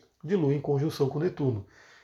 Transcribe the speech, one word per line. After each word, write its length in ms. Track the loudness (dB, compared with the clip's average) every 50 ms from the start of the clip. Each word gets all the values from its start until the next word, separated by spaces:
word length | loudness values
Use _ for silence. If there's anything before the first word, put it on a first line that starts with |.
| -20 _ _ _ -4
de 120 | -2 0
Lua 180 | 2 2 2 2
em 80 | 0
conjunção 480 | 0 0 0 0 0 -2 0 0 0 0
com 100 | 0 -2
Netuno. 480 | -2 -2 -2 0 0 0 0 0 -4 -10 -18 -20 -20 -20 -20 -20